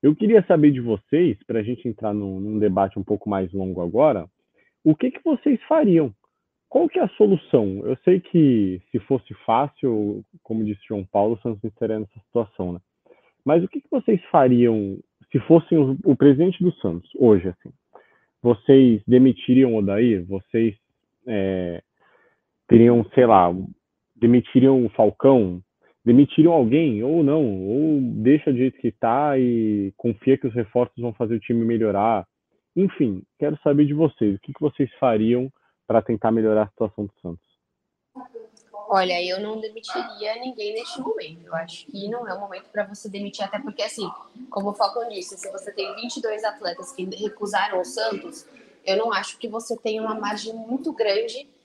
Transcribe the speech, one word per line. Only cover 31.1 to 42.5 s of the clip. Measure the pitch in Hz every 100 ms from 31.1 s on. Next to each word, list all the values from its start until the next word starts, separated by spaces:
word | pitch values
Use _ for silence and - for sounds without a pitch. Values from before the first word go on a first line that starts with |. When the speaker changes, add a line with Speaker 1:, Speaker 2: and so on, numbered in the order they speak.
Speaker 1:
fazer | 113 113
o | 117
time | - 117
melhorar? | 117 117 110 98 107 110 87 _ _ _ _ -
Enfim, | 190 - 131 92 - _
quero | 147 151
saber | - 143 147
de |
vocês. | 147 160 - 110 98
O |
que | -
que | 143
vocês | 151 - 135 _
fariam | 131 110 110 120 131 _ _ _ _
pra | 113
tentar | 110 113 113
melhorar | 113 110 107
a | 104
situação | _ 110 - 101
do | _
Santos? | 90 85 _ _ _ _ _ _ _ 269 247 233 220 _ _ 208 -
Speaker 2:
Olha, | 196 185 175
eu | 180 190
não | 208 220
demitiria | 220 220 - - - - 214 226
ninguém | 254 240 208
neste | 220 233 277
momento. | 254 220 156 170 170
Eu |
acho | 160 165 - -
que | 196 202
não | 233 226
é |
o | 190
momento | 202